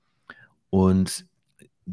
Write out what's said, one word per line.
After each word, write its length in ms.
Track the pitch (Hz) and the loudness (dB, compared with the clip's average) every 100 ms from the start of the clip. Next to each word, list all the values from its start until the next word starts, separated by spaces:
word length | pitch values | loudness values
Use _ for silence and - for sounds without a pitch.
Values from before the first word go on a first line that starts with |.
| _ _ - - _ _ _ | _ _ -20 -20 _ _ _
Und 560 | 95 95 95 92 - - _ _ _ _ _ 180 | 0 2 2 -2 -6 -16 _ _ _ _ _ -20